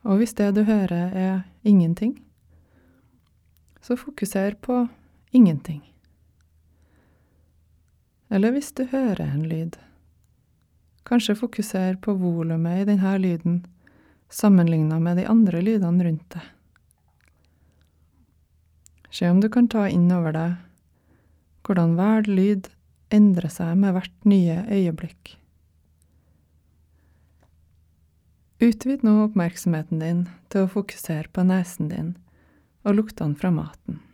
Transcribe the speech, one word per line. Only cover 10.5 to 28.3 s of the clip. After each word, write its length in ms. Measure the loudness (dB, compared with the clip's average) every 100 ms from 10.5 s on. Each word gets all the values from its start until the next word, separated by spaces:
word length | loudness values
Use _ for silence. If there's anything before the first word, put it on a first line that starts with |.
| _ _ _ _ _ -2
kanskje 300 | 0 0 -4
fokuser 600 | -4 -6 -6 -2 -2 -4
på 140 | -4 -2
volumet 640 | -2 -2 -2 -2 -2 -2
i 60 | 0
denne 240 | 0 2 0
lyden, 380 | 0 -2 -2 -2 -4 _ _ _ _ _ _
sammenlignet 760 | 0 4 6 6 2 0 0 0
med 160 | -2
de 60 | 2
andre 320 | 4 4 2
lydene 460 | 0 0 2 2 0
rundt 180 | -2 -8
deg. 140 | -20 -20 _ _ _ _ _ _ _ _ _ _ _ _ _ _ _ _ _ _ _ _ _ _ _ _ _ _
Se 160 | -4 2
om 80 | 4
du 80 | 4
kan 160 | 2 2
ta 160 | 2 0
inn 240 | 2 2
over 220 | 2 0
deg 240 | -2 -4 -6 -12 _ _ _ _ _ _ _ _ _ -4
hvordan 260 | 0 2 2
hver 260 | 2 0 0
lyd 460 | 0 2 0 -6 _ _ _ _
endre 360 | 4 6 4 -2
seg 240 | -6 -2 0
med 160 | 2 0
hvert 300 | -6 _ 2
nye 360 | 4 4 0 -2
øyeblikk. 680 | -2 -2 -4 -12 -16 -20 -20 _ _ _ _ _ _ _ _ _ _ _ _ _ _ _ _ _ _ _ _ _ _ _ _ _ _ _ _ _